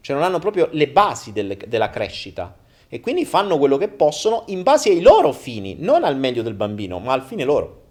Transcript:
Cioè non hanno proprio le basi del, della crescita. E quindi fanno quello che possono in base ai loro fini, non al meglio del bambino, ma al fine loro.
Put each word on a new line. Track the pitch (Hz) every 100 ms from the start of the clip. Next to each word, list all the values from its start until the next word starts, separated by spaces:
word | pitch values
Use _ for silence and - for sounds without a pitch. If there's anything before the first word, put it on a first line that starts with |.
Cioè | - 139
non | 175
hanno | 180
proprio | 190 190 -
le | 151 147
basi | 143 202 - -
del, | 104 98 98 107
della | 113 107
crescita. | 110 101 - 98 - 87 - _ _ _
E | 131
quindi | - 349 -
fanno | 175 202 160
quello | 139 139
che | 208
possono | - 151 151 220 226 -
in | 190
base | 180 294 220
ai | 170
loro | 190 415 147
fini, | 123 - 113 95 -
non | 180 320
al | 196 135
meglio | 135 120
del | 113 101
bambino, | 104 104 95 90
ma | 117
al | 131
fine | - 226
loro. | 135 135 80 - _